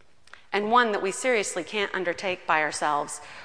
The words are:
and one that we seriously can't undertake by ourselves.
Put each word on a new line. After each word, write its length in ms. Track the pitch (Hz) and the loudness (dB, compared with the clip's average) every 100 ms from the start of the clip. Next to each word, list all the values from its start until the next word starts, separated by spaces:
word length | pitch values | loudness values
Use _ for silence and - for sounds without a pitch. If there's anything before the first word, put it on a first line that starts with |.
| - - - - - | -20 -20 -20 -20 -6
and 200 | 190 208 | -2 4
one 220 | 233 240 | 4 4
that 100 | 202 | 2
we 100 | 190 | -2
seriously 500 | 180 262 233 190 - | -2 0 2 0 -4
can't 320 | 160 214 202 | -4 -2 -2
undertake 520 | 180 175 165 202 180 - | -2 -2 -2 -4 -4 2
by 160 | 160 | 2
ourselves. 580 | 151 - 160 147 147 - - - | 2 0 0 0 -2 -8 -14 -18